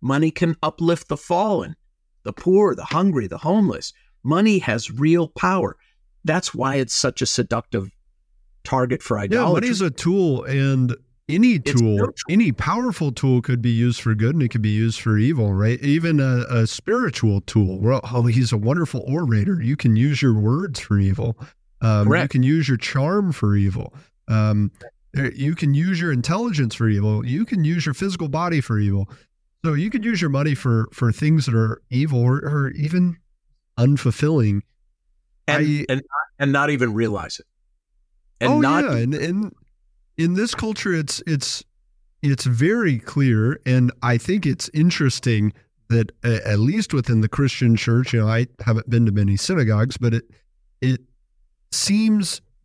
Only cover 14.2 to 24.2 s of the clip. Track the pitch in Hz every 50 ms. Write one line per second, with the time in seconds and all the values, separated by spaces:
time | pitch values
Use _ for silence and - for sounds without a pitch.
14.2 | 107 120 151 165 139 117 - 117 107 107 104 107 113 113 110 - - 120 107 104
15.2 | 110 135 165 135 110 101 98 95 104 113 123 123 - 143 143 165 160 170 160 147
16.2 | 135 131 127 123 120 - 123 117 113 - - - - - 214 247 254 185 127 -
17.2 | - 110 101 98 - - - 110 104 92 92 92 101 113 131 131 - 113 120 123
18.2 | 117 120 113 127 127 113 120 104 101 113 147 175 165 - - 170 - - 135 165
19.2 | 175 131 113 107 101 202 196 170 113 117 143 - - 120 110 107 123 147 147 127
20.2 | 143 131 110 107 104 107 123 156 190 190 123 - - - 107 101 98 98 95 -
21.2 | - 117 110 - - - - _ _ _ _ _ - 113 107 104 104 104 147 175
22.2 | - 139 - 131 127 131 151 165 151 131 131 113 - - - 135 135 156 190 208
23.2 | 202 180 147 - - 104 101 101 98 98 92 110 107 - - - - _ _ _